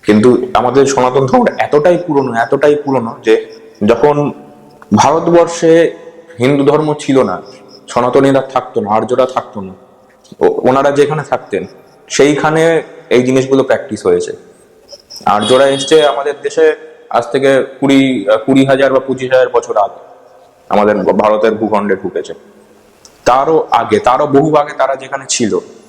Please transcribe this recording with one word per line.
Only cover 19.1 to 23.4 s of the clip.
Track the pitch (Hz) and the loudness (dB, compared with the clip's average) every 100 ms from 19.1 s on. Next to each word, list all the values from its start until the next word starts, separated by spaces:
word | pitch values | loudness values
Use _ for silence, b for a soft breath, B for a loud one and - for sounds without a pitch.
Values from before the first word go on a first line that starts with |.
| 127 127 | -6 0
হাজার | 131 123 | 0 2
বছর | 120 - 107 | 0 -2 -2
আগে, | 98 - - - - _ _ _ _ | -2 -6 -20 -20 -20 _ _ _ _
আমাদের | 101 104 104 | 0 2 0
ভারতের | 92 95 107 107 113 | 0 0 2 2 0
ভূখণ্ডে | 107 110 104 101 95 | -2 -2 -2 -2 -4
ঢুকেছে। | 92 82 - 82 - _ _ _ _ _ - _ | -4 -8 -10 -16 -20 _ _ _ _ _ -20 _
তারও | - 127 | 0 0